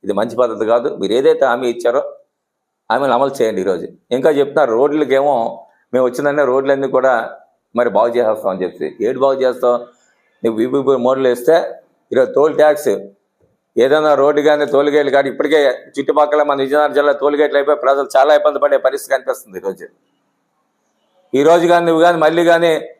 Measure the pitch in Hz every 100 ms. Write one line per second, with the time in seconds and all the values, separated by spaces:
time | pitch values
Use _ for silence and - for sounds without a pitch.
0 | 98 101 117 117 123 107 107 117 131 -
1 | 95 117 143 160 131 120 127 117 117 123
2 | - - _ _ _ _ _ _ _ 117
3 | 139 120 139 135 113 98 92 90 85 -
4 | _ 123 139 143 143 143 135 113 143 147
5 | 143 135 143 131 113 - - _ _ 123
6 | 127 123 143 147 139 131 135 139 135 127
7 | 131 120 113 - _ _ _ 117 120 98
8 | 120 120 113 104 98 92 92 - 76 -
9 | 107 131 135 135 127 123 123 120 - _
10 | _ _ _ _ 117 110 123 139 135 135
11 | 123 131 131 120 - 165 - - _ _
12 | _ 117 123 131 151 143 151 147 131 98
13 | 98 _ _ _ _ _ _ - 127 151
14 | 151 143 139 147 147 151 143 135 143 147
15 | 143 135 139 120 147 151 139 123 - -
16 | 135 147 147 151 147 139 135 147 147 135
17 | 147 139 143 147 147 143 139 147 131 139
18 | 135 139 139 151 151 143 143 139 131 135
19 | - 135 127 120 - 92 95 90 87 _
20 | _ _ _ _ _ _ _ _ _ _
21 | _ _ _ 131 147 170 170 170 170 165
22 | 170 170 156 165 170 165 170 156 - -